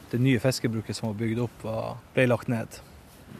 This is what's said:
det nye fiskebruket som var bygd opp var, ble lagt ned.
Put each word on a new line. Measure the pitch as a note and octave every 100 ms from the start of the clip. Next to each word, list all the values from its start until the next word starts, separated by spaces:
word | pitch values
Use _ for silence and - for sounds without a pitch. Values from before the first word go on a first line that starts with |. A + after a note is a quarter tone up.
| -
det | A#2+
nye | C3 A#2+
fiskebruket | C3 B2 B2+ A2+ -
som | A2 A2+
var | G#2
bygd | A2+ A2+
opp | A#2+ -
var, | - A2 - A#2+ -
ble | - B2+
lagt | A#2 -
ned. | A#2 - - - - - - - -